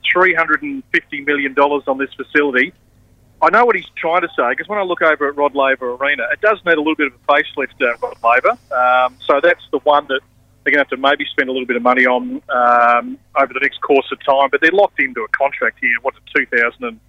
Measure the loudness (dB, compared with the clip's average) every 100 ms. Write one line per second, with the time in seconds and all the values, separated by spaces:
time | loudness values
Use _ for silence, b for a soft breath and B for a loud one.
0 | 0 2 2 2 0 -2 -4 -10 -4 -4
1 | -4 -10 -4 -2 -2 2 2 0 -2 -4
2 | -4 -8 -4 -2 0 0 -2 -6 _ _
3 | _ _ _ _ 2 4 2 0 -4 -8
4 | -2 -2 -2 -2 -2 -2 -6 -6 -4 0
5 | 0 2 -2 -2 -2 0 0 0 -4 -4
6 | -4 -2 -4 -2 0 0 0 0 0 -2
7 | -4 _ 0 0 0 -6 -10 _ -4 -4
8 | -8 -2 2 2 2 -2 _ -2 2 2
9 | 0 -4 -2 2 2 0 -4 -4 2 2
10 | 2 -6 _ _ _ _ -2 0 0 -2
11 | 0 0 -4 -4 -4 -4 -4 -2 0 2
12 | 2 0 -4 -10 -6 0 2 4 4 2
13 | -2 -14 _ -2 -2 -2 -4 -4 0 0
14 | 0 -8 0 2 2 4 4 4 2 2
15 | -4 -4 -6 -2 -2 -2 -4 -2 -4 -2
16 | -4 -8 -6 -4 -2 0 -2 -2 -12 -12